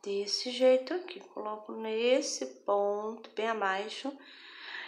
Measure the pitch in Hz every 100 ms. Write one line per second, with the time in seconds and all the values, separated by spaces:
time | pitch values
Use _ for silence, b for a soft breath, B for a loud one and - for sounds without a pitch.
0 | 202 196 202 - 254 240 254 254 254 359
1 | - - - - 214 214 214 226 220 220
2 | 240 269 294 - 262 - - 202 202 208
3 | 214 233 - - 220 220 196 190 214 -
4 | 262 302 B B B B B B